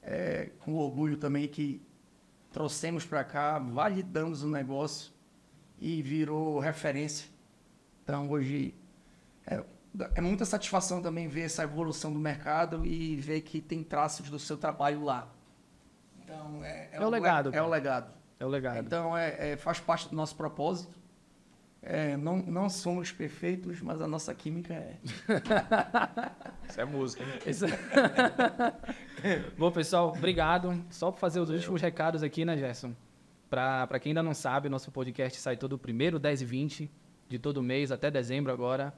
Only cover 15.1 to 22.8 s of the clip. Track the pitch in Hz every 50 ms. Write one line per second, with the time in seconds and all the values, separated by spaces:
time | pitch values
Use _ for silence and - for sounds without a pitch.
15.1 | 131 123 120 120 - - - - - _ - _ - - - - - _ _ -
16.1 | - - - - 156 156 151 151 151 147 147 147 160 156 156 - - 151 196 220
17.1 | 233 233 180 175 170 151 143 139 127 143 160 165 165 156 135 139 131 123 117 -
18.1 | - - - - _ _ 127 131 139 139 127 127 120 117 113 113 170 170 170 165
19.1 | 165 170 165 160 - - 147 147 147 143 - - 170 165 - - 170 165 - -
20.1 | - 156 156 151 - - 160 151 - - 143 165 185 175 180 - - - - -
21.1 | - - _ _ - _ - - - - _ - _ - - - - 156 156 147
22.1 | 143 143 147 160 175 190 185 175 165 175 196 202 185 -